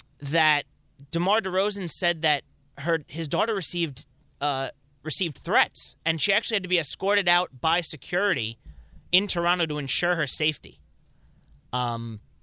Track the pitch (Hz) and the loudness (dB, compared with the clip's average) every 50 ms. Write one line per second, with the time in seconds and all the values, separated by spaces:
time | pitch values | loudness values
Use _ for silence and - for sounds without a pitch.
0 | - _ _ - 139 135 151 165 156 156 151 147 - _ _ _ _ _ _ - | -20 _ _ -12 -6 -2 2 4 4 6 4 2 0 _ _ _ _ _ _ -20
1 | 139 - - 165 180 190 208 226 180 190 175 190 196 208 190 202 185 165 - - | -10 -4 -2 0 2 4 2 2 2 0 0 2 2 2 0 -2 0 2 2 2
2 | 185 170 175 160 160 151 151 139 - _ _ _ _ _ - - 135 170 165 156 | 2 2 0 0 2 0 0 0 -2 _ _ _ _ _ -14 -6 -2 0 0 0
3 | - - - 160 165 143 165 165 220 226 214 190 170 - - 175 170 151 131 - | -2 -6 -8 -6 -4 -2 0 0 2 2 0 -2 -2 -2 -2 -2 -2 -4 -4 -8
4 | - _ _ _ _ _ _ - 143 147 135 135 135 - - _ _ _ _ _ | -14 _ _ _ _ _ _ -4 -2 -2 0 -2 -4 -6 -8 _ _ _ _ _
5 | - 156 - - 185 160 139 - - 165 202 254 220 - - - - - - _ | -4 -2 0 0 0 -2 -6 -8 -4 0 2 2 2 2 -2 -6 -6 -6 -8 _
6 | - 165 165 156 - 202 196 220 220 - 226 196 180 175 180 170 147 - - - | -4 -2 -2 0 0 2 2 0 0 0 -2 -2 -2 0 0 0 0 0 -2 -2
7 | 190 196 208 202 180 175 175 175 180 - - 123 - 160 165 180 170 - - 131 | 0 2 2 2 4 4 2 2 2 0 -4 -2 0 0 2 2 0 -2 -6 -8
8 | - - 175 185 202 202 165 127 110 110 117 - - - - - - - - - | -8 -4 -2 0 0 0 0 -2 -4 -6 -8 -10 -16 -18 -18 -18 -20 -20 -20 -20
9 | - - - 185 202 196 - 175 170 170 180 180 170 156 147 151 139 131 - - | -6 0 2 2 2 2 0 0 2 0 2 0 0 -2 -2 -4 -2 -2 -2 0
10 | 175 175 175 165 147 131 - - 156 156 147 - - - - - - - _ _ | 0 0 0 0 0 -2 0 0 0 -2 -2 -4 -10 -20 -20 -20 -20 -20 _ _
11 | _ _ _ _ - - - - _ - - - _ - - 127 123 120 117 117 | _ _ _ _ -20 -20 -20 -20 _ -20 -20 -20 _ -6 -2 -2 0 0 -2 -4
12 | 117 117 110 101 - _ _ - | -4 -6 -8 -10 -12 _ _ -16